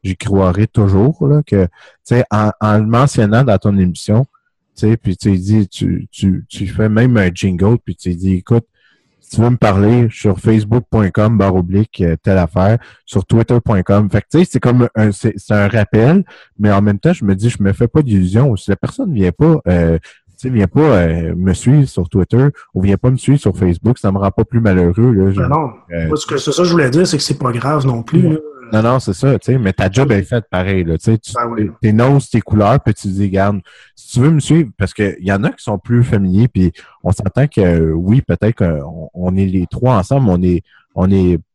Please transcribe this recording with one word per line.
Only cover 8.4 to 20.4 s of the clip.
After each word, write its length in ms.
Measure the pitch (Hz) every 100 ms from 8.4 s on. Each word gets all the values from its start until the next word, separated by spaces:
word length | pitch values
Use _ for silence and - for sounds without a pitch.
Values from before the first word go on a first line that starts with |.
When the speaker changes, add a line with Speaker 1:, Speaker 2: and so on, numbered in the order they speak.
| - 117 - _ _ _ _ _
Speaker 1:
si 120 | _ -
tu 40 |
veux 100 | 120
me 60 | 123
parler 500 | 107 95 104 123 117
sur 260 | - 107 92
facebook 460 | - 110 104 123 -
point 220 | 113 98
com 260 | - 107 110
barre 200 | 98 92
oblique 440 | 87 95 110 - 85 80
telle 160 | - 95
affaire, 400 | 85 92 98 113 - _
sur 200 | _ 104 92
twitter 320 | 113 110 120
point 220 | - 101
com. » 260 | 90 101 104
Fait 80 | 120
que, 60 | -
tu 80 | 151
sais, 60 | 180
c'est 120 | -
comme 280 | 123 123 120
un, 160 | - 107
c'est, 220 | 101 117 101
c'est 160 | -
un 120 | 104 101
rappel, 560 | 113 101 110 120 185 180 - - -
mais 100 | 104
en 100 | 101
même 200 | 104 101
temps, 120 | 160
je 120 | 180
me 100 | 104
dis, 160 | 95 117
je 100 | -
me 120 | 98
fais 160 | 98 120
pas 140 | 156
d'illusions. 520 | 143 98 92 104 143
Si 160 | 104 -
la 60 | 98
personne 360 | - - 240
vient 200 | 123 92
pas, 280 | - 156 156 -
euh, 320 | 90 82 82 - _ _
tu 60 |
sais, 140 | _